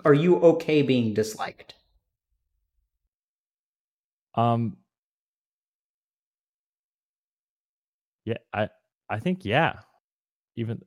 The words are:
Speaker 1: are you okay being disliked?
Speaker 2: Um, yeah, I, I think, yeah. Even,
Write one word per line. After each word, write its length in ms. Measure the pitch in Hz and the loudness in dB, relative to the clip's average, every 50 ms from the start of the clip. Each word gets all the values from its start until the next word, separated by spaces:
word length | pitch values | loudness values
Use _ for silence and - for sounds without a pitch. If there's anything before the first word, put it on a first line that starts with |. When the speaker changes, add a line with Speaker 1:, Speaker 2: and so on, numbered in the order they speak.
| - | 2
Speaker 1:
are 80 | 156 143 | 4 4
you 240 | 143 165 180 175 | 4 4 2 2
okay 460 | 175 175 165 160 165 - - 156 147 139 | 6 6 4 4 4 0 0 0 2 2
being 320 | 127 131 123 117 110 104 | 2 0 0 0 0 -2
disliked? 600 | 107 107 - - - - - - - - - - - _ _ _ _ _ _ _ _ _ _ _ _ _ _ _ _ _ _ _ _ _ _ _ _ _ _ _ _ _ _ _ _ _ _ _ _ _ _ _ _ _ _ _ _ _ _ _ _ _ _ - | -2 -4 -4 -6 -10 -10 -12 -12 -16 -20 -20 -20 -20 _ _ _ _ _ _ _ _ _ _ _ _ _ _ _ _ _ _ _ _ _ _ _ _ _ _ _ _ _ _ _ _ _ _ _ _ _ _ _ _ _ _ _ _ _ _ _ _ _ _ -4
Speaker 2:
Um, 420 | 113 117 120 117 117 117 110 - - _ _ _ _ _ _ _ _ _ _ _ _ _ _ _ _ _ _ _ _ _ _ _ _ _ _ _ _ _ _ _ _ _ _ _ _ _ _ _ _ _ _ _ _ _ _ _ _ _ _ _ _ _ _ _ _ _ _ _ _ _ _ _ _ _ _ _ _ _ | -2 0 0 0 0 -2 -4 -8 -12 _ _ _ _ _ _ _ _ _ _ _ _ _ _ _ _ _ _ _ _ _ _ _ _ _ _ _ _ _ _ _ _ _ _ _ _ _ _ _ _ _ _ _ _ _ _ _ _ _ _ _ _ _ _ _ _ _ _ _ _ _ _ _ _ _ _ _ _ _
yeah, 120 | 107 113 - - _ - | -8 -8 -8 -10 _ -6
I, 160 | 104 107 - - _ _ _ _ _ _ - | -4 -4 -6 -8 _ _ _ _ _ _ -10
I 100 | 104 107 | -10 -6
think, 260 | - 180 185 185 - | -4 -6 -6 -6 -6
yeah. 360 | 98 110 143 165 127 - - - _ _ _ _ _ _ _ _ _ _ _ _ _ _ | -4 -2 0 0 -2 -4 -8 -18 _ _ _ _ _ _ _ _ _ _ _ _ _ _
Even, 260 | 120 113 110 113 - - | -10 -10 -8 -10 -12 -8